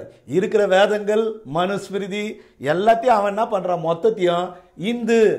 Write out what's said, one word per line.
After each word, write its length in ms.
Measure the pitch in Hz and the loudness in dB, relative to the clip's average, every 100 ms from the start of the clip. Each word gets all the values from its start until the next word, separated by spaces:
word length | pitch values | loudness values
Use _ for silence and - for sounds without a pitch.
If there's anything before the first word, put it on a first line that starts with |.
| - - - | -8 -18 -4
இருக்கிற 400 | 156 208 214 202 | -2 0 2 4
வேதங்கள், 560 | 185 196 208 208 220 226 220 131 | 4 4 2 0 0 0 -4 -6
மனுஸ்மிருதி 680 | 156 185 196 196 196 196 208 208 - - - | -2 -2 -4 -6 -8 -6 -6 -8 -10 -18 -8
எல்லாத்தையும் 580 | 131 170 214 226 254 220 | -2 0 2 4 4 2
அவன் 140 | 202 202 | 0 -2
என்ன 80 | |
பண்றான்? 400 | 233 202 180 170 | -2 -2 -2 -2
மொத்தத்தையும் 600 | 160 165 220 180 175 175 180 - _ - | -2 0 0 0 0 0 -2 -10 _ -10
இந்து, 440 | 190 240 226 226 208 | -6 -4 2 4 4